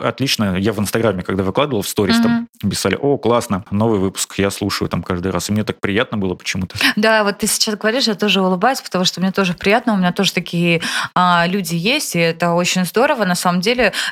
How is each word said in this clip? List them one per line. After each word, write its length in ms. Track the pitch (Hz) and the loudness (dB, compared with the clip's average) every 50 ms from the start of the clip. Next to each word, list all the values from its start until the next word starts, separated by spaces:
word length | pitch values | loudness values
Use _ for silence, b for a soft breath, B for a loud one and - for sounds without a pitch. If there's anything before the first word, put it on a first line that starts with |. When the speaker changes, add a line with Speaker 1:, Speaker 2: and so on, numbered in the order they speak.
| - | 0
Speaker 1:
отлично». 480 | 120 - - 131 135 - - 107 98 90 92 | -2 -2 -2 -2 -2 0 0 0 0 0 0
Я 160 | 98 113 104 | 0 0 0
в 40 | 104 | 0
Инстаграме, 440 | 101 - - 117 110 110 95 90 | -2 -2 0 0 0 0 0 0
когда 200 | 87 - 95 95 | -2 -2 -2 0
выкладывал 380 | 95 92 - 127 143 151 127 98 | 0 0 0 0 0 0 0 -2
в 80 | 90 - | -4 -2
сторис, 320 | - - 101 92 226 233 | 0 0 2 4 4 4
там 260 | 233 233 233 233 233 - _ - | 4 4 2 0 -2 -6 _ -6
Speaker 2:
Мгм. 80 | - 98 | -4 -4
Speaker 1:
писали: 240 | - - - 98 95 | -2 0 0 0 0
«О, 220 | - - 143 139 | 0 0 0 0
классно, 480 | - - 110 120 120 - - 104 92 - - | 2 2 2 2 2 0 0 -4 -4 -4 -2
новый 280 | 98 104 110 117 110 95 | 0 0 2 2 2 2
выпуск, 360 | 95 95 - - - - - - | 0 0 -2 -4 -8 -6 -2 0
я 120 | 98 98 | 0 0
слушаю 400 | - - 104 98 - - 101 92 | 0 -2 -4 -2 -2 -2 -4 -2
там 120 | - 90 | -4 -4
каждый 300 | 85 - 92 87 87 95 | -2 -2 -4 -2 -2 -2
раз». 160 | 90 87 - - | -2 -2 -2 -2
И 40 | 104 | -2
мне 100 | 107 101 | -2 -2
так 160 | - 92 - | -2 -4 -4
приятно 380 | - 98 95 107 131 - 120 107 | -2 -2 0 0 -2 -2 -2 -2
было 160 | 95 90 87 | -2 -2 -4
почему-то. 420 | - - - - 95 92 - - - - 277 - | -4 -6 -6 -6 -4 -6 -6 -4 0 0 0 2
Speaker 2:
Да, 280 | 214 214 220 220 220 208 | 2 2 2 2 2 2
вот 140 | 202 196 - | 0 -2 -2
ты 80 | 220 | -2
сейчас 280 | 202 - 208 - 220 208 | -2 0 0 -2 -2 -2
говоришь, 300 | 208 - 220 226 277 - | -2 -2 0 0 0 0
я 100 | 226 208 | 0 0
тоже 260 | - 214 208 185 196 | 0 0 0 2 2
улыбаюсь, 400 | 190 185 185 180 208 247 180 - | 2 2 0 2 2 2 0 0
потому 240 | - - - 180 185 | -6 -4 -2 0 0
что 160 | - - 175 | 0 -2 -2
мне 100 | 185 190 | -2 -2
тоже 220 | - 202 196 180 170 | 0 0 0 0 0
приятно, 400 | - - 196 208 247 240 240 208 | 0 2 2 2 2 2 2 2
у 20 | |
меня 160 | 190 180 180 | 2 2 2
тоже 180 | 175 - 196 175 - | 2 0 0 0 0
такие, 480 | 185 165 - - 170 175 170 170 165 175 B B B B B B | -4 -6 -4 -2 0 2 2 2 2 0 B B B B B B
а, 320 | 175 180 180 175 170 170 175 | 2 4 4 4 4 2 2
люди 260 | 185 208 185 160 170 | 0 -2 -2 -2 -2
есть, 420 | 170 165 220 277 302 - - - | -2 0 0 0 0 -2 -2 -2
и 20 | 170 | 0
это 340 | 170 165 165 165 175 170 | 0 0 0 0 0 0
очень 320 | 170 175 175 - - 185 180 | 2 2 0 0 0 0 -2
здорово. 400 | 170 - 214 262 302 302 233 202 | 0 2 2 2 2 2 0 0
На 100 | 180 180 | 0 0
самом 280 | - - 180 175 180 | 0 0 0 0 2
деле 320 | 170 220 247 254 233 190 B B B B | 2 0 2 2 2 0 B B B B